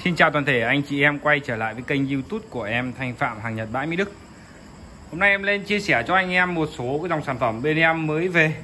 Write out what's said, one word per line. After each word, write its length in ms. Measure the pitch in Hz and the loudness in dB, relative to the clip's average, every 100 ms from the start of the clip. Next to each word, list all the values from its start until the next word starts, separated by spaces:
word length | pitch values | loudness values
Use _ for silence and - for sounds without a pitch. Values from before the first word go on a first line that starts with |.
xin 120 | 180 165 | 0 4
chào 160 | 160 | 4
toàn 140 | 147 139 | 4 2
thể 160 | 127 | 2
anh 200 | 113 139 | 2 2
chị 180 | 139 143 | 0 2
em 180 | 147 147 | 2 2
quay 200 | 147 147 | 2 2
trở 160 | 139 113 | 0 -4
lại 180 | 110 | -4
với 100 | 110 | -4
kênh 260 | 123 143 135 | -2 0 0
YouTube 360 | 139 127 220 - | -2 -4 -6 -6
của 140 | 123 | -8
em 300 | 104 120 127 120 | -4 -2 -2 -4
Thanh 180 | 131 117 | -6 -2
Phạm 240 | 135 110 | -4 -4
hàng 160 | 113 110 | -6 -6
Nhật 140 | 110 | -4
Bãi 160 | 123 151 | -4 -2
Mỹ 80 | 170 | -2
Đức. 160 | 196 - - - - - - - - - - | -2 -6 -18 -20 -20 -20 -20 -20 -20 -20 -12
Hôm 80 | 160 | 0
nay 100 | 202 | 2
em 140 | 196 | 2
lên 200 | 196 202 | 2 0
chia 160 | 196 208 | 0 -2
sẻ 240 | 202 127 120 | 2 2 2
cho 80 | 185 | 2
anh 160 | 185 | 2
em 240 | 180 180 170 | 2 2 0
một 140 | 156 - | -2 -4
số 220 | 120 147 | -4 -2
cái 80 | 175 | -2
dòng 140 | 156 | -2
sản 140 | 143 123 | -2 0
phẩm 220 | 123 110 | 0 0
bên 160 | 147 156 | 0 2
em 300 | 165 165 156 | 2 2 0
mới 200 | 156 180 | 0 2
về, 280 | 170 156 - | 4 2 0